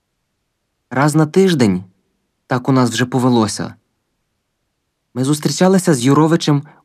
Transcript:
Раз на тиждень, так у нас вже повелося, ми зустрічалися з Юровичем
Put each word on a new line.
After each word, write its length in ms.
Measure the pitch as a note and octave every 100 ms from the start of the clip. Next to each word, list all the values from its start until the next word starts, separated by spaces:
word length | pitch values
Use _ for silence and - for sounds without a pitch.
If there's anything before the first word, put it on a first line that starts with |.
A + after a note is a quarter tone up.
| _ _ _ _ _ _ _ _ -
Раз 260 | C3 D3 D#3
на 100 | D3+
тиждень, 580 | F#3 F#3+ D#3+ A2 F2+ G2 _ _ _ _ _ -
так 220 | B2+ B2
у 20 |
нас 180 | C3 A#2+
вже 160 | A2+ B2
повелося, 680 | C3 B2+ A#2+ G#2 - F2 - _ _ _ _ _ _ _ _ _ _ _ _ _
ми 100 | B2
зустрічалися 720 | C3 D3+ C#3 - F#3 F#3+ F3+
з 80 | C3+
Юровичем 600 | B2 C#3 D#3+ E3 - C#3+ C#3+ _